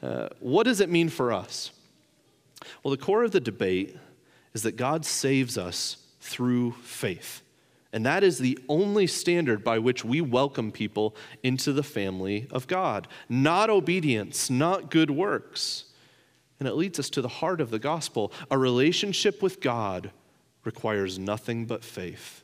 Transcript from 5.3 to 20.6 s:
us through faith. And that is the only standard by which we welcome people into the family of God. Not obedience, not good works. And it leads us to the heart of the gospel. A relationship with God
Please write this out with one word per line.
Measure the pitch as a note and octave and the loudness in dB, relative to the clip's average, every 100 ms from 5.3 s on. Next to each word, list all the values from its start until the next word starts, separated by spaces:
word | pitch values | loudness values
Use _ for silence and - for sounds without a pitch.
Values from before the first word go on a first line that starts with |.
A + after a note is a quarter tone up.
| C3+ B2+ G#2+ | 2 2 -2
us | F2+ F2 - - _ _ | -4 -4 -6 -8 _ _
through | - - B2 B2 A#2+ A#2 | -14 -2 2 2 0 -4
faith. | - - A#2 F2 - - _ _ _ _ _ | -16 -6 -6 -6 -10 -16 _ _ _ _ _
And | - | -2
that | A#2 E3+ | 2 4
is | G3 C#3 | 4 4
the | B2+ - - | 0 0 0
only | D3+ G3+ G#3 F#3 | 0 2 2 2
standard | - - F3 D#3 G#2+ | 0 0 2 2 2
by | A2 A2+ | 2 2
which | A#2 B2 | 2 0
we | A2+ D3 | 0 0
welcome | D#3+ A#2+ C#3+ C#3 A2 | 2 2 2 0 -6
people | - G#2 - G#2+ - - - | -4 -4 0 -2 -2 -20 -4
into | B2+ B2+ - | -2 0 0
the | C#3 | 0
family | C#3+ - G2 F#2+ F#2+ G#2 B2 | -2 -4 -4 -2 -2 -4 -4
of | B2 - | -8 -4
God. | F#3 F3+ G#2 E2+ - - | -2 0 -2 -6 -20 -4
Not | B2 C#3 F3 A3 | 2 4 6 6
obedience, | G#3 D3+ F3+ D#3 A2+ G2+ - - | 4 4 0 2 0 0 -4 0
not | B2+ D#3+ F#3+ D3+ | 2 2 2 2
good | D#3+ D#3+ | 2 4
works. | C#3+ G3 B2+ - - - - - _ _ _ _ _ _ _ | 2 0 -2 -6 -8 -6 -6 -12 _ _ _ _ _ _ _
And | C3+ | -4
it | |
leads | A2+ F#3+ E3+ | -2 -2 -2
us | C3+ | -4
to | - | -4
the | B2 | -4
heart | - D#3+ F3+ | -4 -2 -2
of | B2+ | -2
the | A2+ | -2
gospel. | C3 D#3+ D3 - G2+ - D#3+ | -2 -4 -4 -4 -4 -6 -2
A | C3+ | 2
relationship | C3 B2 C#3+ F3 G#3 F#3 G#3+ G3+ | 4 4 4 2 -2 0 0 2
with | F#3+ F#3 | -2 0
God | C#3 A#2 G#2 F#2 F#2+ - _ _ _ _ | -2 0 -2 -4 -8 -16 _ _ _ _